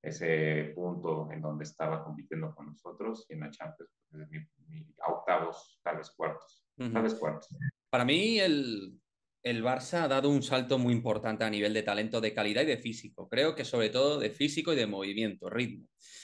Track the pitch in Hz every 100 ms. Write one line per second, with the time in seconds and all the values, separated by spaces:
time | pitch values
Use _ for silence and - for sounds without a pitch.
0 | 78 80 85 80 78 76 76 90 90 87
1 | 87 80 78 78 78 76 78 - 78 80
2 | 78 73 - 80 78 78 73 76 87 85
3 | 110 110 - 80 73 73 78 - 82 _
4 | _ 78 76 78 78 _ - 78 78 _
5 | 82 82 - 90 85 80 - _ 87 82
6 | 80 _ 82 - - _ _ - 123 113
7 | 113 113 80 78 - - 135 - _ 127
8 | 123 156 214 226 190 147 127 107 95 -
9 | _ _ _ _ 123 117 117 127 - 175
10 | 156 135 143 143 135 131 123 131 120 120
11 | 117 107 113 107 110 107 104 107 107 101
12 | 107 117 110 107 104 107 156 117 120 110
13 | - - 92 117 151 151 123 123 110 120
14 | 139 147 107 - 147 147 160 147 110 98
15 | 98 101 110 92 92 110 123 - - _
16 | - -